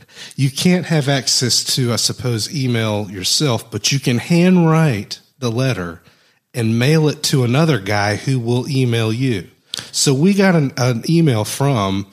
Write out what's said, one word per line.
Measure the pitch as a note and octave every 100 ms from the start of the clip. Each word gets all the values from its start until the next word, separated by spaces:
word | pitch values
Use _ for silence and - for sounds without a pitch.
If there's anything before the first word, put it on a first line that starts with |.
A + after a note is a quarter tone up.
| _ - - -
you | C3+
can't | - F3+ F3+ D3+
have | D#3+ C3+
access | C#3 - - B2 - - C#3+
to, | A#2+
I | A2
suppose, | - - B2 A2+ -
email | C#3+ C3 A#2 A2 G#2 G2+
yourself, | G2 F#2 - D3 A2 -
but | G#2+ -
you | C#3
can | C#3 A#2+
handwrite | - E3+ F3+ F3+ D#3+ D#3+ D#3+ G2+ - - _ _
the | B2
letter | A#2 C3 G#2 F2 D#2+ _ _ _ _ _
and | A#2+ A2+ A#2
mail | C3 D#3+ D3+
it | -
to | - C#3
another | A#2+ C3 E3 A#2+
guy | G2 G#2 G#2 G#2
who | C3+ C3
will | A#2 B2 A#2+
email | C3+ B2 A#2 A2
you. | A#2 C3 G2+ E2 _ _ - -
So | - D3
we | C3 F#3
got | G3+ F#3+
an, | E3+ C3+ -
an | B2 A#2 -
email | E3 D#3+ A2
from | G#2+ - C#3 B2 G2 G2 G2